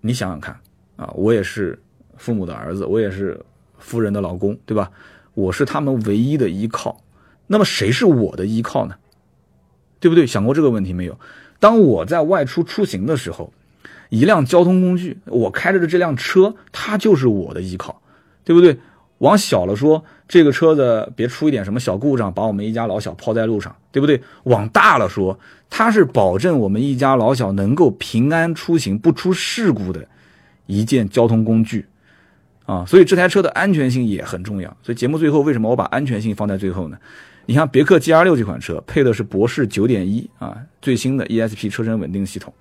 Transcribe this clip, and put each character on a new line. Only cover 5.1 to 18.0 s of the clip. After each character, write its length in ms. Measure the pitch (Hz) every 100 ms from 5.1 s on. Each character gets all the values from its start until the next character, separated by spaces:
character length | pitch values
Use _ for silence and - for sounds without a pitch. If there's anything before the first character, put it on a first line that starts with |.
| - _
我 160 | - 95
是 140 | 90
他 160 | 143 147
们 200 | 143 131
唯 140 | 110 101
一 200 | 123 151
的 120 | 113
依 200 | 92 113
靠， 280 | - - - _ _ _ _ _
那 120 | 208
么 60 |
谁 260 | 202 - 101
是 160 | 127 226
我 300 | 139 104 -
的 100 | 95
依 160 | 110
靠 240 | 113 - 104
呢？ 80 | 92 _ _ _ _ _ _ _ _ _ _
对 100 | 175
不 60 |
对？ 120 | 165 139
想 180 | 110
过 100 | 107
这 80 | 139
个 80 | 151
问 140 | 113
题 80 | 95
没 140 | 90 87
有？ 120 | - - - - _
当 220 | 208 226
我 240 | 175 98
在 180 | 87 165
外 220 | 156 190
出 180 | 131 -
出 220 | 165 -
行 220 | 202 95 104
的 100 | -
时 160 | -
候， 200 | - 85 _ _ _ - - -
一 140 | 110
辆 200 | 151 202
交 180 | 127 180
通 180 | 175 185
工 160 | 185 180
具， 200 | 180 - -
我 240 | 123 113
开 220 | - -
着 80 | 190
的 60 | 170
这 120 | 175
辆 180 | 175 131
车， 380 | - 185 196 220 _
它 280 | - - 208
就 180 | 220 170
是 100 | 131
我 280 | 104 80
的 80 | 78
依 140 | 92 90
靠， 240 | - -